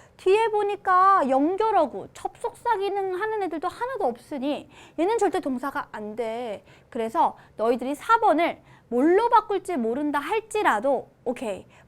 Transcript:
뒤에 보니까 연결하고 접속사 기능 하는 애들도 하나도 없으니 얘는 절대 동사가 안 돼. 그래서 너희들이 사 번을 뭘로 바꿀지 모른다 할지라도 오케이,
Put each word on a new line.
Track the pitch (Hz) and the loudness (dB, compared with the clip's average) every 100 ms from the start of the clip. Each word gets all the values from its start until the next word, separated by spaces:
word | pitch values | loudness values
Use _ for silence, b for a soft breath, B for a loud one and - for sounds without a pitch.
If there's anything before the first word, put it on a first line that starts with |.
| B - | B -4
뒤에 | - 403 453 | 2 4 4
보니까 | 427 403 403 - 370 381 392 285 | 0 -2 -2 2 4 6 6 4
연결하고 | 262 294 381 440 415 302 196 - | 2 2 2 2 2 0 -2 -12
접속사 | - 392 - 466 - 480 440 | -10 -12 -8 -10 -6 -2 -2
기능 | 392 403 381 370 | -2 -4 -4 -4
하는 | 440 440 | -4 -4
애들도 | 381 320 359 | -4 -4 -8
하나도 | - 480 523 | -6 -6 -4
없으니 | 320 233 - 294 269 277 - B B - | -4 -4 -8 -6 -4 -6 -8 B B -2
얘는 | 339 453 | 0 2
절대 | 392 330 | 2 0
동사가 | 294 247 285 277 - | -4 -6 -6 -8 -10
안 | 226 214 | -10 -10
돼. | 214 226 226 247 196 B B _ | -8 -6 -6 -8 -10 B B _
그래서 | 247 226 330 262 - B - | -6 -4 0 0 -2 B -2
너희들이 | 220 247 254 | 0 0 -2
사 | 285 - 453 | -4 2 2
번을 | 440 311 330 - b b _ | 4 2 0 -2 b b _
뭘로 | 240 294 370 466 | 2 4 4 4
바꿀지 | 466 427 403 - 339 | 2 2 -2 -4 -4
모른다 | 226 240 294 285 | -2 -2 -2 -2
할지라도 | 285 427 440 427 359 220 254 247 - _ | -2 -4 -4 -2 0 2 0 -2 -4 _
오케이, | - 247 240 196 - B | -8 -6 -8 -10 -12 B